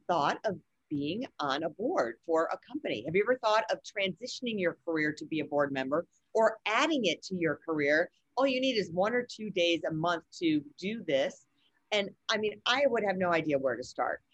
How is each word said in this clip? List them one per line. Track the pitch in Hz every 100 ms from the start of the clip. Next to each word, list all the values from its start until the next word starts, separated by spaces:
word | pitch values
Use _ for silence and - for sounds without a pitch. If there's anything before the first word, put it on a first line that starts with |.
| -
thought | 170 147 - -
of | 170 - _ -
being | 143 143 202 - -
on | 147 135
a | 160
board | 151 240 370 117 117 -
for | 160 165
a | - -
company? | 277 - 123 127
Have | 180
you |
ever | 208 254
thought | 220 214 220
of | 185
transitioning | - 208 196 160 254 - 240 214
your | 170 -
career | - 160 151
to | 151 151
be | 156
a | 147
board | 147 143
member | 135 131 151 175 _ _
or | 214 220 - 208
adding | 220 311 302 196
it | 151
to | - 185
your | 165 147
career? | - 156 143 151 180 _ _ -
All | 269
you | 254
need | 262 226
is | 180
one | 170 202
or | 247 247
two | - 214
days | 185 170 170
a | 160
month | 160 170 170 - -
to | 165 151 143 -
do | 190 233 175
this. | 135 156 - _ _ _ _ _
And | 208 196 - -
I | 220
mean, | 214 202 -
I | 254 277
would | 285
have | 208 190
no | 180
idea | 165 151 139
where | 131 117
to |
start. | 127 - 123 - _